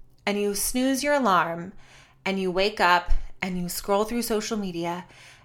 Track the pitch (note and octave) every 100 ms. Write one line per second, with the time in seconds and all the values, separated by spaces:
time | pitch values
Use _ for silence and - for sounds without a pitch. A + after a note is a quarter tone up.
0 | - - - G3+ G3+ G3+ - B3+ C4 C4
1 | C#4+ D4 A#3 F3+ E3 E3+ F3+ - - -
2 | - _ F#3+ G3 F#3 F3 G3+ G#3 F3+ F3+
3 | - - - - F#3+ F3+ F3 - - G3+
4 | G#3+ A#3+ A#3 G#3+ G#3+ A3 F#3+ E3+ E3+ F3
5 | F3+ - - -